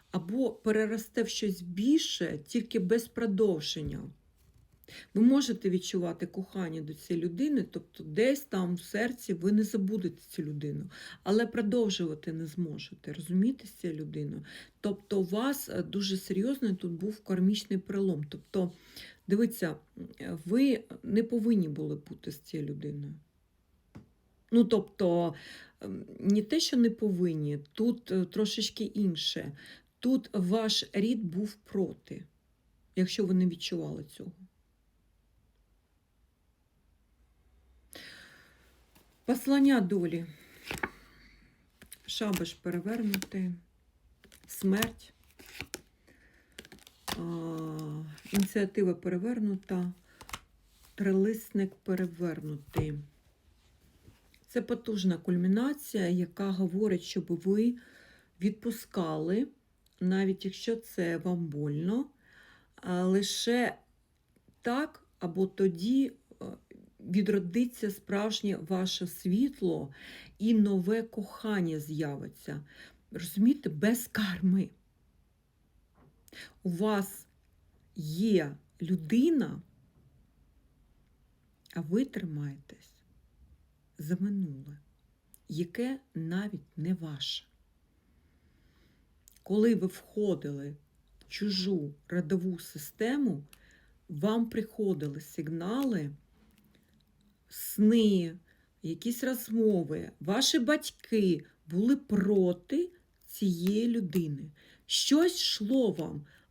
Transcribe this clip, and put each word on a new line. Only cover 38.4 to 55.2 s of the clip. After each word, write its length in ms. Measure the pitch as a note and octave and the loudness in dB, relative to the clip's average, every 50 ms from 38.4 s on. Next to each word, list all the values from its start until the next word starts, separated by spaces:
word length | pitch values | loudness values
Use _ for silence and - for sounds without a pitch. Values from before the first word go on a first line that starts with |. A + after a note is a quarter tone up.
| - - _ _ _ _ _ _ _ _ _ - _ _ _ _ _ | -20 -20 _ _ _ _ _ _ _ _ _ -20 _ _ _ _ _
Послання 560 | - B3+ B3 - C4+ C#4 C#4 C4+ C#4 C4+ A#3 | -2 -2 0 2 2 4 6 6 6 6 6
долі. 460 | F#3+ F3 G3+ F#3+ E3+ E3 E3 E3 E3+ D#3+ - - - - - - - - - - - - - - - - - - - - - - - - _ _ _ _ _ - - - - - - | 4 4 2 0 0 0 -2 -4 -6 -8 -12 -18 -20 -20 -20 -14 -10 -10 -8 -6 -6 -8 -8 -10 -20 -20 -20 -20 -20 -20 -20 -20 -20 -20 _ _ _ _ _ -20 -20 -20 -20 -18 -14
Шабаш 480 | - - - A3+ G#3 F#3+ F3 F3 - - | -10 -6 -2 0 0 0 0 -2 -4 -8
перевернутий. 960 | - - F3+ F3 F3 E3 G#3 A#3 A#3+ A3 G#3 G3 F#3+ - - - F#3+ F#3 F3+ F3 F3 - _ _ _ _ _ _ _ _ _ _ _ _ - - - - | -8 -8 -6 -6 -4 -4 -4 -4 -2 -2 0 -2 -2 -4 -4 -4 -4 -2 -4 -4 -6 -12 _ _ _ _ _ _ _ _ _ _ _ _ -20 -20 -20 -20
Смерть. 640 | - - - - F#3+ F#3+ G#3 A3+ - - - - - - _ _ _ _ - - - - - - - - - - _ _ _ _ _ - _ _ _ _ _ _ _ _ - - - - - - - _ _ _ | -18 -8 -2 0 2 2 2 2 0 -2 -4 -20 -20 -20 _ _ _ _ -20 -20 -18 -16 -16 -14 -12 -12 -14 -14 _ _ _ _ _ -20 _ _ _ _ _ _ _ _ -20 -20 -20 -20 -20 -20 -20 _ _ _
А, 960 | - - E3+ E3+ E3+ E3+ E3 E3 E3 D#3+ D#3+ D#3+ D#3 D#3 D#3 D#3 D3+ D3+ D#3 D#3+ D#3 D3+ - - - | -10 -8 -6 -6 -6 -6 -6 -6 -6 -6 -6 -6 -6 -6 -8 -8 -8 -8 -10 -10 -12 -14 -16 -8 -2
ініціатива 600 | - G3+ F#3+ - - G#3+ G3 F#3+ - G#3+ F#3+ F3+ F3 | 0 2 2 2 2 0 0 0 0 2 2 2 0
перевернута. 1000 | F3 - F3+ F#3 F3 G3 A#3+ B3 A#3 G#3+ G3+ G3 F#3+ - - F#3+ F3+ F3+ F3+ F3+ - _ _ - - - - - - - _ _ _ _ _ _ _ - - _ | 0 -2 -4 -2 -2 -2 -2 -2 0 0 0 -2 -2 -4 -4 -2 -2 -2 -2 -4 -8 _ _ -20 -20 -18 -14 -14 -16 -16 _ _ _ _ _ _ _ -20 -12 _
Трилисник 800 | - G3+ G3 F#3+ F#3+ G3 A3 A3+ A3 - - - G3+ G3 F#3+ - | -2 2 4 4 4 4 4 2 -2 -4 -4 -2 0 0 -2 -4
перевернутий. 1200 | - - G3 F#3 F#3 F#3 E3+ E3 E3 F3 E3+ D#3 D#3 D3+ D3+ D3+ D3 - - - D#3+ D3+ D3+ D3 D3 D3 - _ _ _ _ _ _ _ _ _ _ _ _ _ _ _ _ _ _ _ - - _ _ _ _ _ _ - - | -6 -4 -4 -2 -2 -2 -4 -4 -4 -4 -4 -4 -4 -6 -8 -8 -8 -10 -6 -2 -2 -2 0 -2 -6 -10 -14 _ _ _ _ _ _ _ _ _ _ _ _ _ _ _ _ _ _ _ -20 -20 _ _ _ _ _ _ -8 -6
Це 60 | B3 | -4
потужна 540 | - - A#3+ A#3 - A#3 G#3+ G3 F3+ F#3+ E3+ | -4 -4 -4 -6 -4 -4 -2 0 2 2 2
кульмінація, 920 | E3 | 0